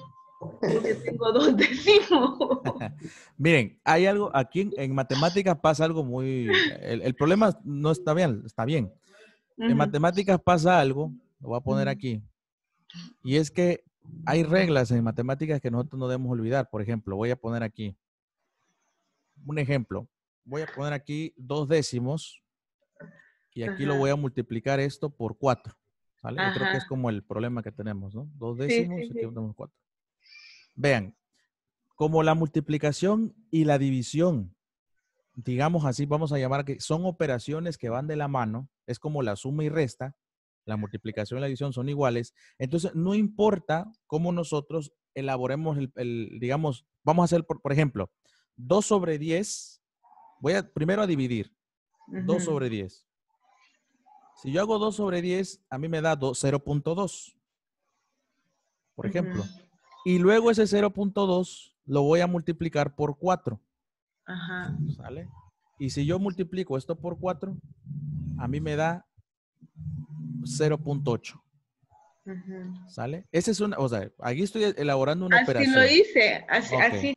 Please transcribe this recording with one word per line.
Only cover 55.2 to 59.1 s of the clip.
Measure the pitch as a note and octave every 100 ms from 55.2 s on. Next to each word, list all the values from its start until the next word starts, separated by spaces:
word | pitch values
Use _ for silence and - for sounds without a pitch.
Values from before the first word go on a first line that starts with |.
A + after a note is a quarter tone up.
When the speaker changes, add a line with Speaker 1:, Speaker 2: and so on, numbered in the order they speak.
Speaker 2:
diez, | F3+ F3+ F#3+ - -
a | C3
mí | D#3
me | D#3+
da | D#3+ D#3
dos, | C3+ A#2+
cero | C#3 C#3
punto | - D3 D3+
dos, | E3+ G3 - - _ _ _ _ _ _ _ _ _ _ _ _ _ _ _ _
por | -
ejemplo. | -